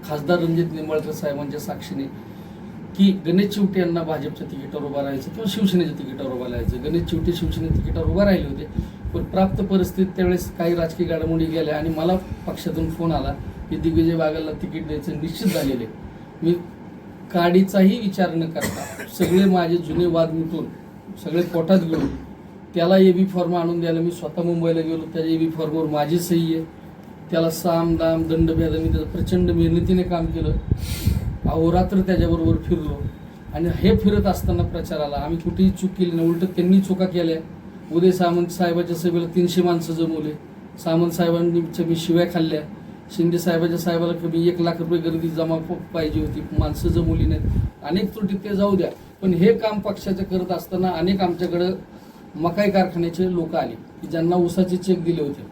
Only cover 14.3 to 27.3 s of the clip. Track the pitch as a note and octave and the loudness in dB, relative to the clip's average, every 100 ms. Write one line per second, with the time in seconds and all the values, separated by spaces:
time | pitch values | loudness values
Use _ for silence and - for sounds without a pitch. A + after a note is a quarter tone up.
14.3 | D#3+ D#3 D3+ - D#3 D3+ D3+ - D3+ D#3+ | 0 -6 -6 -8 -8 -6 -6 -6 -6 -6
15.3 | - F#3 - C#3 B2 A2 - - - - | -2 0 0 0 -2 -6 -12 -16 -16 -18
16.3 | - E3 F3 - - - - - - - | -4 0 0 -4 -16 -16 -16 -18 -18 -4
17.3 | F3+ F3 F#3 F#3+ G3+ F#3+ A#3+ G#3 G3 F3+ | 2 4 6 4 6 6 6 -2 0 0
18.3 | E3 E3 D3+ - - - - - - E3+ | 0 -4 -4 -6 -6 -10 -12 -12 -2 2
19.3 | F3+ G3 F3+ E3 E3+ D3+ E3 F3 E3 D#3+ | 6 6 4 4 0 0 0 2 2 2
20.3 | D#3+ E3 E3 - - - - - - E3+ | 0 -4 -4 -6 -12 -18 -20 -16 -12 -4
21.3 | E3 F3 E3+ D#3+ F#3+ E3 D#3+ - - - | 0 0 0 4 4 4 -2 -2 -4 -12
22.3 | - - - - F3 E3+ F#3+ F#3+ F3+ F#3+ | -16 -18 -18 -8 0 4 8 8 8 2
23.3 | F3+ F3 F3 E3+ E3+ E3 E3 E3+ F3 D#3+ | 2 0 0 0 0 0 0 0 -2 -6
24.3 | - E3+ E3+ E3 E3 D#3+ D#3+ - E3 D#3+ | -2 0 2 2 0 0 -4 -4 -4 0
25.3 | D#3+ E3 D#3 D#3 D#3+ D#3 D3 D3 E3+ - | 2 0 0 -2 -2 0 0 2 0 2
26.3 | E3+ E3 D#3+ D#3+ - - - - - - | 2 2 -2 -4 -12 -18 -20 -20 -18 -2